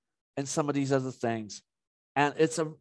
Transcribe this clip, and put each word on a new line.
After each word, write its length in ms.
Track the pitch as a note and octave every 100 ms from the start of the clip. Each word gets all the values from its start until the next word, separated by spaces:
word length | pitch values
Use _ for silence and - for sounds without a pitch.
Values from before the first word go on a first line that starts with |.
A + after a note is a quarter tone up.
| _ _ _ -
and 120 | C#3
some 200 | - D3
of 60 |
these 160 | C#3+ C3+
other 200 | C3+ C3
things. 500 | B2 A#2+ A2+ G#2+ - _ _ _ _ _ C3+
And 180 | D3 -
it's 200 | D#3+ E3
a 140 | D#3 D#3+